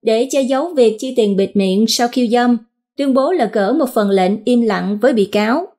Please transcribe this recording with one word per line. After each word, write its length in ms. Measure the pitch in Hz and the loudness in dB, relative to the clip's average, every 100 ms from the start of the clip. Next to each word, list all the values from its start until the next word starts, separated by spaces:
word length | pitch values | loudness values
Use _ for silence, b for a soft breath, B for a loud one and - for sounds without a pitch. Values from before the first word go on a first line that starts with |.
để 260 | 220 220 269 | 0 0 0
che 120 | 285 | -2
giấu 260 | 254 269 330 | 0 -2 -2
việc 280 | 302 226 214 | 2 2 2
chi 140 | 262 254 | -4 -2
tiền 200 | 208 196 | 0 0
bịt 140 | 196 | 0
miệng 300 | 202 190 190 220 | 0 0 0 0
sau 200 | - 240 | 0 -2
khiêu 180 | 254 240 | 0 0
dâm, 320 | 240 247 233 - _ _ - | 2 2 0 -4 _ _ -6
tuyên 180 | 277 | 0
bố 180 | 254 269 | 0 0
là 180 | 359 214 | 0 -2
gỡ 200 | 220 196 | 0 0
một 220 | 277 254 | 0 0
phần 160 | 233 202 | 0 0
lệnh 340 | 196 180 208 | 2 0 -2
im 180 | 240 247 | 0 0
lặng 360 | 226 185 180 208 | 0 -2 -4 0
với 100 | 247 | 0
bị 120 | 233 | 2
cáo. 420 | 196 208 214 277 370 | 0 0 0 -2 -4